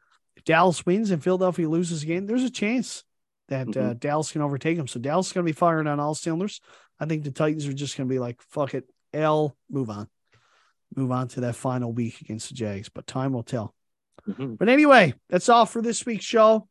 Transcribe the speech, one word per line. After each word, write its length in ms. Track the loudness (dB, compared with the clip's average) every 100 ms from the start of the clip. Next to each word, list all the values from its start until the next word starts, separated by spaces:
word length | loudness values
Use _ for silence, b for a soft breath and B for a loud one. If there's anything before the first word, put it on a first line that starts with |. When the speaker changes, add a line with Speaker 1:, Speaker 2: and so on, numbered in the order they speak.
| _ _ _ _
Speaker 1:
if 80 |
Dallas 420 | 2 4 4 2 0
wins 240 | 0 0
and 140 | 0
Philadelphia 440 | 0 2 0 0 0
loses 360 | 0 -2 -6
again, 220 | -4 -4 -2
there's 180 | -2
a 60 | -2
chance 540 | -2 -2 -2 -4 -12 _ _ _ _ -8
that, 200 | -6 -4
uh, 20 |
Speaker 2:
Mm-hmm. 260 | -2 -2 -2
Speaker 1:
Dallas 340 | -2 -2 -2
can 100 | -4
overtake 360 | -2 -2 -2 -2
them. 100 | -4
So 120 | -6
Dallas 280 | -2 -2 -2
is 60 |
gonna 120 | -2 -4
be 80 |
firing 340 | 2 2 2 0
on 120 | -2
all 140 | -2
cylinders. 480 | -4 -4 -4 -4 -8 b b b _
I 60 | -6
think 160 | -4
the 80 | -6
Titans 340 | -2 0 0 -6
are 80 |
just 240 | -6 -8 -6
gonna 120 | -4
be 100 | -2
like, 220 | -4 -10
"Fuck 320 | _ -4 -4 -4
it, 120 | -10 _ _
L, 460 | -2 2 2 0 -4 _
move 200 | -6 -4
on." 180 | -6 -10 _ _ _ _ _ _ _ _ -6
Move 160 | -2
on 160 | -2 -4
to 120 | -4
that 140 | -6 -4
final 380 | -4 -4 -4
week 260 | -4 -6 -6
against 280 | -12 -12 -10
the 60 | -8
Jags, 340 | -6 -6 -12
but 180 | -16 -10
time 240 | -6 -4
will 120 | -4
tell. 320 | -4 -6 -8 _ _ _ _ _ -12
Speaker 2:
Mm-hmm. 280 | -8 -10 0
Speaker 1:
But 140 | 4
anyway, 440 | 6 8 8 8 2 -2
that's 180 | 0 6
all 180 | 6 4
for 160 | 0
this 220 | -4 -4 -6
week's 200 | -6 0
show. 420 | 6 6 6 0